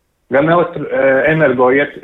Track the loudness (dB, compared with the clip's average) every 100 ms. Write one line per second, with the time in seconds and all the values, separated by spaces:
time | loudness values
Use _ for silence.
0 | _ _ -4 -2 2 0 0 -6 -6 -2
1 | 0 2 0 0 0 2 2 2 -2 -6